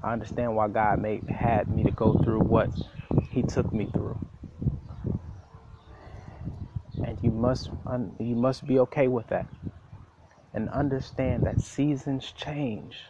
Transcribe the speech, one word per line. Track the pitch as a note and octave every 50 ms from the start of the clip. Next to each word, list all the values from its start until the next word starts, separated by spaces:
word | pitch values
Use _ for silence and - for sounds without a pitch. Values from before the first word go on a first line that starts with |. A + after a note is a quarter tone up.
I | - G#2+
understand | A#2+ A2+ G#2+ G#2+ - - A#2+ A#2+ A2
why | G#2+ G#2+ G#2+
God | G2+ A2 G#2+ G#2 G2+ G#2
made, | G2+ G#2+ G#2+ F#2 - -
had | G#2+ - - A#2 A#2 G#2+ - -
me | G#2 - A2
to | -
go | - - A2+ A2 - A2
through | - A2+ A2 A2
what | A2 A2+ A2+ A2+ G2+ - - - - - - - - - - - - -
he | - C3
took | B2 - - C3 A#2+ -
me | - A2 G2+
through." | - - - - - - - - - - - - - - - - - - - - - - - - - - - - - - - - - - - - - - - - - - - - - - - - - - - - - - - - - - - - - - -
And | - A#2+ A2+ -
you | - A#2
must | A2+ A2 A#2 B2 B2+ B2+ - - - - -
un-, | - B2+ B2 A#2 F2+ - -
you | A2+ A#2+ A#2+
must | A#2 A#2+ C3 C3 - -
be | C#3 C3 B2+
okay | B2 - - D3+ C3+ B2+
with | B2+ A#2 A2 -
that | - - - - - - - - - - - - - - - - _ _ - - - - - -
and | - A2 A2 -
understand | - C3 C#3+ C#3+ C3+ C3 C3 - - - C3 B2+ B2 A#2 A#2+
that | - A2+ A#2
seasons | - - - - C#3 D3+ D3 C3 - C#3+ C3+ C3 - -
change. | - - - D3 D3+ D3 D3 B2 G#2+ - - - - - -